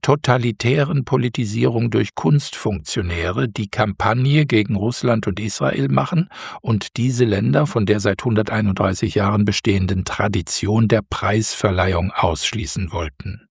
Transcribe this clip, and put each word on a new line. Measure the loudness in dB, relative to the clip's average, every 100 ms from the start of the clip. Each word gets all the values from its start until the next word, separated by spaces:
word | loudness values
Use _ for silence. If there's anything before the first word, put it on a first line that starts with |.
totalitären | 2 2 2 2 0 0 0 2 0 -2 0
Politisierung | 0 0 -2 -4 0 0 2 0
durch | 0 0 -2
Kunstfunktionäre, | 2 2 0 -4 -4 -4 -4 -4 -2 -2 -2 -2 -2
die | -4 -4
Kampagne | -2 -2 0 0 2 2 2 4
gegen | 2 2 0
Russland | -2 -2 0 0 -2
und | -4
Israel | -4 -2 -2 0 0
machen | 0 0 0 -2 -6 -14 -8
und | -2 -2 -2 -2
diese | 0 2 2
Länder | 2 2 2 2
von | 2 2
der | 2
seit | 0 0 0
hunderteinunddreißig | 0 0 0 0 2 0 0 -2
Jahren | 0 2 2 2
bestehenden | 2 2 2 2 -2
Tradition | -2 -2 0 0 -2 -4 0 2 4
der | 2 0
Preisverleihung | -4 0 0 0 0 0 2 0 0 -2
ausschließen | 0 0 0 -4 -4 -6 -6 -4
wollten. | -4 -6 -8 -12 -12 _